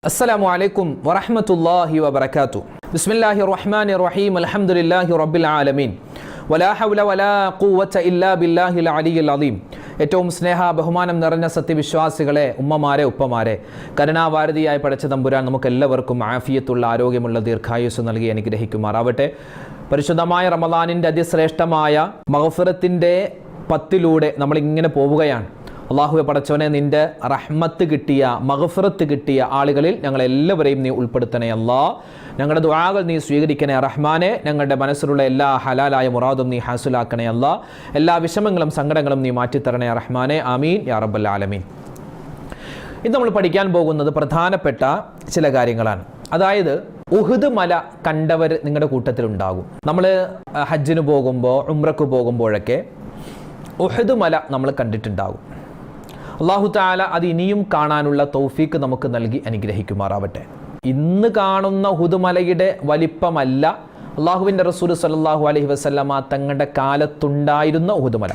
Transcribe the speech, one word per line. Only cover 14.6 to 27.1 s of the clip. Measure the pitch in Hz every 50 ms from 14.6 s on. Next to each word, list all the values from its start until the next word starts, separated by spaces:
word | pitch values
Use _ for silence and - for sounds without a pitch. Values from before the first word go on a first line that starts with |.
| 156 156 147 143 143
പടച്ച | 143 139 127 - 143 139
തമ്പുരാൻ | 135 131 131 135 135 131 127
നമുക്ക് | 131 131 - 131
എല്ലാവർക്കും | 123 127 143 139 127 127 127 - 123 123 113 107 120
ആഫിയത്തുള്ള, | 127 123 - 135 135 131 131 123 123 120 117 117
ആരോഗ്യമുള്ള | 117 123 123 123 123 120 120 113 117 110 117
ദീർഘായുസ് | 117 113 113 - 117 117 120 120 113 - 117 113
നൽകി | 113 113 113 113 110
അനുഗ്രഹിക്കുമാറാവട്ടെ. | 107 104 113 107 107 113 107 - 107 107 104 107 113 117 123 120 - 139 151 - - - - - - - - - - - -
പരിശുദ്ധമായ | - 147 143 - 170 160 170 170 175 175 180 185 170 165
റമദാനിൻ്റെ | 165 165 165 165 165 170 170 175 170 165 156
അതിശ്രേഷ്ഠമായ | 160 170 165 - 160 160 156 160 - 170 165 160 156 151 151 151 151 156 190 - - - - 139
മഗ്ഫിറത്തിൻ്റെ | 143 151 165 160 - 180 180 180 180 185 180 180 175 165 175 175 180 196 190 - - - - - - - -
പത്തിലൂടെ | 160 151 156 - 190 190 170 165 160 156 151 151 - -
നമ്മളിങ്ങനെ | 139 139 151 156 147 151 156 160 160 156 143 147
പോവുകയാണ്. | 139 143 151 151 160 147 131 117 104 87 - - - - - - - -
അല്ലാഹുവേ | 131 139 147 147 151 160 156 143
പടച്ചവനെ, | 147 143 139 - 151 147 156 151 151
നിൻ്റെ | 143 143 147 143 151 151 165